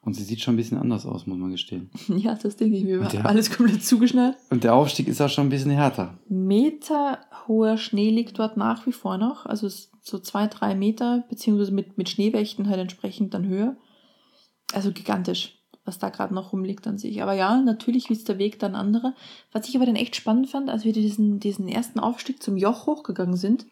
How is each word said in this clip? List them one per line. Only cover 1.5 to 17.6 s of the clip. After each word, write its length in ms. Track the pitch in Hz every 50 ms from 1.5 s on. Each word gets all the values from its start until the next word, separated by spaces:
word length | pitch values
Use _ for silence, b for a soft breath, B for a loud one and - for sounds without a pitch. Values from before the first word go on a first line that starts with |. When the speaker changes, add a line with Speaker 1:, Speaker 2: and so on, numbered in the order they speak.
Speaker 1:
gestehen. 400 | 92 87 - - - 90 90 101 _ -
Speaker 2:
<laughs> 80 | - -
Ja, 240 | 180 185 202 226 233
das 200 | 214 - 208 208
denke 200 | - 226 220 208
ich 60 | 196 190
mir. 160 | 190 185 185
Speaker 1:
Und 140 | 202 196 -
der 120 | 101 107
Speaker 2:
Alles 260 | 214 208 220 220 -
komplett 320 | - - 240 226 190 214 -
zugeschneit. 520 | - 254 220 240 240 240 254 247 254 262 - _ _
Speaker 1:
und 140 | 131 120 110
der 100 | 117 113
Aufstieg 340 | 131 147 143 - - -
ist 140 | - 120 -
auch 80 | 147 139
schon 160 | - - 143
ein 20 | 135
bisschen 200 | 135 139 135 143
härter. 460 | 143 143 147 135 139 - 92 87 - - _
Speaker 2:
Meter 920 | - 196 185 190 190 196 214 262 311 311 302 - - 311 294 285 277 262 - - _ - - -
hoher 300 | - 220 220 220 220 220
Schnee 320 | 220 220 - - 202 208 220
liegt 300 | 220 226 233 226 - -
dort 180 | 220 220 220
nach 280 | 214 202 226 233 226 -
wie 40 | 262
vor 260 | 240 - - 190 190
noch. 280 | 185 214 247 285 - -
Also 220 | - - 208 220
es 80 | 196 190
ist 160 | - - _ _ _
so 160 | _ - -
zwei, 300 | 190 185 - - 202 208
drei 260 | 208 214 - 202 208 196
Meter, 520 | 190 196 208 220 - 247 240 240 247 240 -
beziehungsweise 420 | 233 - - 226 208 202 202 190 196
mit, 240 | 196 196 - - -
mit 100 | 180 185
Schneewächten 600 | - - 202 220 226 214 214 214 - - 196 208
halt 100 | 196 185
entsprechend 560 | 185 185 185 _ - 196 190 - 208 185 -
dann 100 | 196 180
höher. 280 | 196 185 196 208 254 269 b b b b b b b b b b b b b b b b _ _ - -
Also 180 | 202 190 202 180
gigantisch, 680 | - - - 208 190 180 180 - - - - _ _ _ _ - _ _
was 160 | - 180 -
da 100 | - 190
grad 220 | - - 202 190
noch 220 | 190 190 190 190 -
rumliegt 340 | 190 185 190 196 202 -
an 100 | 220 208
sich. 240 | 202 214 - 208 208
Aber 120 | 208 196 196
ja, 280 | 196 185 196 226 262